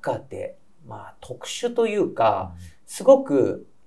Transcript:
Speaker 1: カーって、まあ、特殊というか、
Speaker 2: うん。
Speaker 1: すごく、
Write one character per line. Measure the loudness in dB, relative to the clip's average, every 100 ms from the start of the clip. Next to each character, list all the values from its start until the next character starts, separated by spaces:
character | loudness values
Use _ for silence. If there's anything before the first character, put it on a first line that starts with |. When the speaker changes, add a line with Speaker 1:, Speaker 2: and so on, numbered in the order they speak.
Speaker 1:
カ | -6
ー | -6
っ |
て、 | -8 -12 -12 -14 -20 -20 -18
ま | -18 -18
あ、 | -20
特 | -16 -14 -12
殊 | -6 -4
と | 0 0
い | 0
う | -2
か、 | 2 2 2 -4
Speaker 2:
う | -12
ん。 | -20 -20 -16
Speaker 1:
す | -2
ご | 6 6
く、 | 6 0 2 -2 -10 -20